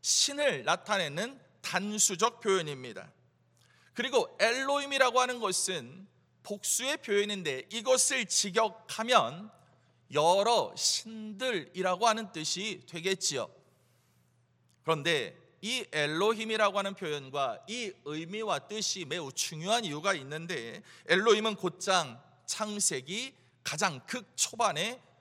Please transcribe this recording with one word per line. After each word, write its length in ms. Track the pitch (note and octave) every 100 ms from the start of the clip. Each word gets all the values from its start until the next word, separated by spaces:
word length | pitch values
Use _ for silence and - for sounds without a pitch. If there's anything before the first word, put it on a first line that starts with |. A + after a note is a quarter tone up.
신을 640 | - - - C#4+ D4 D#3 B2+
나타내는 720 | F3+ - G3+ D#3+ C#3+ A3+ C#4 _ _
단수적 800 | - F#3 G3+ G#3+ - F3+ A3 A#3
표현입니다. 680 | A3 F#3+ D#3 C#3 B2+ G#2 - _ _ _ _ _ _ _ _
그리고 440 | - A#3+ C#4 - -
엘로힘이라고 800 | A3 B3 C4+ C#4+ C#4 C#4 C4 A#3+
하는 180 | B3+ B3
것은 640 | A3 F#3 - F3+ A#2+ E3+ F#3+ _ _ _
복수의 540 | - G#3 - - B3+ D#4
표현인데 680 | - G3+ G#3 G3+ E3 C3 -
이것을 540 | A3+ A#3 B3+ - C4+ A3
직역하면 1200 | - G3+ F#3 A3 - - - A3+ B3 A#2+ D#3 G#3+ - _ _ _ _ _
여러 600 | C#3 D#3+ F#3+ G#3 A#3 A#2+ -
신들이라고 1300 | - - A3 A3 G#3+ G3+ B3+ G#3+ C#3 F3+ F#3 F3+ A#3
하는 240 | G#3+ G#3+
뜻이 500 | E3 D#3 - G#3+ D#3 -
되겠지요. 600 | F3 E3+ F#3+ - C#3 A2 - _ _ _ _ _ _ _ _ _ _ _ _
그런데 520 | - D#3+ D3 D#3 G#2 - _ _
이 220 | G#3 B3+ -
엘로힘이라고 880 | D3+ D3 D#3 G3+ A3 A3 A3 G#3 G3+
하는 160 | G3
표현과 680 | G3 F3 D3 C3+ C#3 C3+ G#2+ -
이 240 | A#3 A3+ -
의미와 640 | C#3+ D3+ E3 G#3 A3 F3 -
뜻이 380 | G#3+ - - D#3
매우 260 | E3 C#3+
중요한 540 | B2+ - D#3 E3+ A#3 G#3
이유가 280 | D3 F3+
있는데 680 | F#3+ C3 D3+ E3+ E3 A#2 - - - -
엘로힘은 480 | F#3 A3 G#3+ A3 G#3
곧장 680 | F3+ - - F#3+ D3+ A#2 - _ -
창세기 880 | - G#3+ G#3 G3+ D3 C3+ G3 C4 - _ _
가장 360 | - D#3 G3 C#3 -
극초반에 960 | B3 G3+ - - A3 A3+ D3+ G3+ B3+ _ _